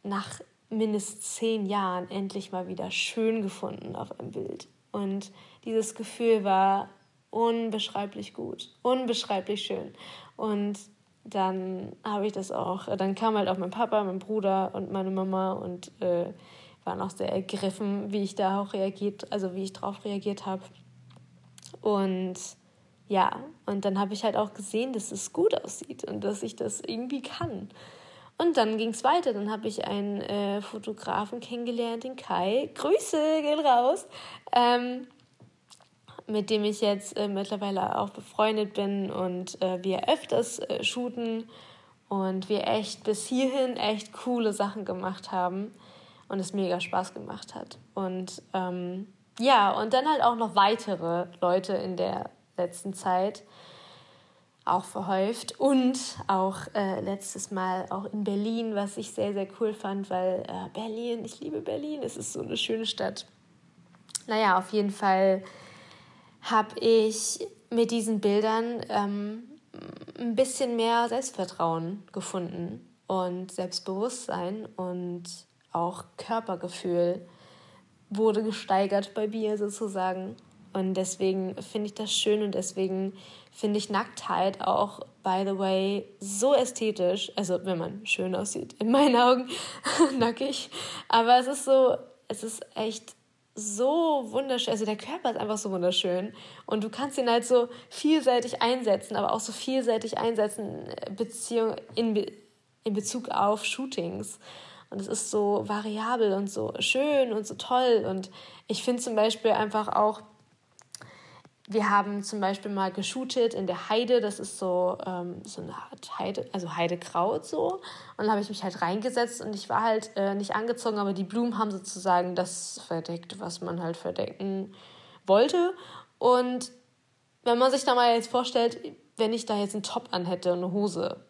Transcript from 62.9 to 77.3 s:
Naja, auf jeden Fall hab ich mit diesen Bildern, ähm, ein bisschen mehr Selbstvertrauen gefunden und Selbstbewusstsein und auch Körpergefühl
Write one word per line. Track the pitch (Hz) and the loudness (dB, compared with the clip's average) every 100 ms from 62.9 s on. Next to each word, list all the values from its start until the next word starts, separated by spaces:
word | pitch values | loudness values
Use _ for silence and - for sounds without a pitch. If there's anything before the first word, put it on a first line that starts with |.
| - 190 202 - _ _ _ _ _ - - - - - | -4 -4 -6 -16 _ _ _ _ _ -20 -20 -10 -10 -2
Naja, | 214 214 185 | 2 6 4
auf | 185 | 4
jeden | 214 202 | 0 0
Fall | 202 202 190 190 190 190 - - - - - - - - _ - | 2 4 6 6 4 -2 -18 -20 -20 -20 -20 -20 -20 -20 _ 2
hab | 220 214 - | 2 2 2
ich | 233 226 220 214 - - - - _ | 6 8 6 0 -4 -4 -8 -12 _
mit | 233 233 | 2 2
diesen | 233 214 214 | 2 2 2
Bildern, | 202 202 220 220 233 240 - | 4 4 4 2 0 -4 -2
ähm, | 208 202 202 208 220 247 294 _ - - - - - | 0 0 -2 -4 -8 -14 -20 _ -18 -16 -16 -16 -6
ein | 240 226 | -2 2
bisschen | 262 - 254 233 | 2 2 0 2
mehr | 226 233 233 | 4 4 4
Selbstvertrauen | 233 262 - 185 - 170 165 165 202 - | 0 -2 -4 -6 0 0 2 -2 -6 -8
gefunden | - - 190 170 175 175 220 - _ _ | -8 -4 -4 -4 -6 -6 -8 -16 _ _
und | 185 180 180 185 | -2 0 -4 -6
Selbstbewusstsein | - 180 - - 190 233 254 - 180 180 214 214 - | -6 -6 -6 -4 -2 -2 -4 -6 -4 -4 -6 -8 -6
und | 185 180 175 175 175 - - _ _ | -4 -4 -4 -6 -10 -16 -20 _ _
auch | 165 170 180 - - | -2 -2 -4 -14 -14
Körpergefühl | - 226 226 180 180 - 180 175 175 185 - | -4 -4 -2 -6 -6 -6 0 2 2 0 -6